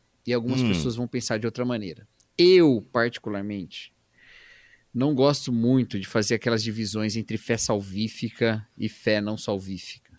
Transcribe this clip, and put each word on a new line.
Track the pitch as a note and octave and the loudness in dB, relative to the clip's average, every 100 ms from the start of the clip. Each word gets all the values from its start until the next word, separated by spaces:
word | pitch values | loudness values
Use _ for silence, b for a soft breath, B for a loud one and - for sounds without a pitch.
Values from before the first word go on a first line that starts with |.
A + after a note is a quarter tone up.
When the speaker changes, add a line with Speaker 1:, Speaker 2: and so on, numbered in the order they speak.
| _ _ - | _ _ -4
Speaker 1:
e | |
algumas | A#2+ A#2 C3 | -2 0 0
Speaker 2:
Hum. | B2 | 2
Speaker 1:
pessoas | F3 C3+ | 2 0
vão | A2+ B2 | -4 -6
pensar | B2 - A2 | -6 -4 -2
de | A2+ | -2
outra | A#2 | -4
maneira. | B2 A#2+ G2 - - _ _ - | -4 -4 -6 -12 -20 _ _ 4
Eu, | F3 F#3 D#3+ A#2 - | 8 8 8 4 0
particularmente, | A#2+ A#2+ - A2+ G2+ G#2 G2+ E2+ - - _ _ b b b b b b b b | 0 0 -2 -8 -6 -6 -8 -10 -14 -18 _ _ b b b b b b b b
não | A#2 C#3 | -2 0
gosto | C3+ C#3 C#3 - | 4 4 4 0
muito | A#2 A#2+ C3 A#2+ G2+ | 0 4 4 2 -4
de | F#2+ | -2
fazer | A#2 G2+ | -2 0
aquelas | A2+ B2 A2+ | 0 0 -2
divisões | A2 G#2+ G#2+ G#2+ G#2+ A2 | -2 -4 -4 -2 -4 -4
entre | G2+ A2 | -6 -8
fé | - A2+ | -2 -2
salvífica | - G#2 G2 F#2+ A2 - A2+ - A#2 A2 G#2 - | 0 -2 -2 -4 -4 -4 -8 0 0 0 -6 -8
e | A2 | -8
fé | - - G#2 | -4 0 0
não | G#2 G#2+ | 0 -6
salvífica, | - G2+ F#2+ F#2 - - _ | -4 -4 -6 -10 -12 -16 _